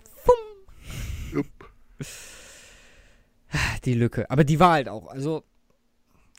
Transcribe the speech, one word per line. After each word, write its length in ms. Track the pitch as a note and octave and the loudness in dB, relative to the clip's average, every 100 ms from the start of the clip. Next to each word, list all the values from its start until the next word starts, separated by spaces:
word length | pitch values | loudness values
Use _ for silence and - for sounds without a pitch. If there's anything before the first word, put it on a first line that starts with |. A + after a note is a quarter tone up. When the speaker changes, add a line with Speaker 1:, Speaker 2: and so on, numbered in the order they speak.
| - - | -16 -2
Speaker 1:
fumm. 1160 | - A#4+ G#4+ G4+ G4 - - - - - - | 2 2 0 -18 -20 -20 -16 -12 -10 -10 -6
Speaker 2:
Jupp. 360 | C#3+ C#3+ - - - - - D3 - - - - - - - - - - _ _ _ _ C#3+ C3+ - | -6 -6 -10 -20 -20 -20 -18 -16 -16 -20 -20 -20 -20 -20 -20 -20 -20 -20 _ _ _ _ -6 -4 -4
Speaker 1:
Die 100 | - | -2
Lücke. 360 | A#2+ A#2 - - | 0 0 0 -2
Aber 160 | C3+ D3 | 4 4
die 140 | D#3 | 6
war 120 | F3+ | 6
halt 160 | D#3+ A2+ | 4 0
auch, 200 | G#2+ - | -8 -14
also, 360 | C3+ C#3+ D#3 - _ _ _ _ _ _ _ _ | -8 -6 -6 -8 _ _ _ _ _ _ _ _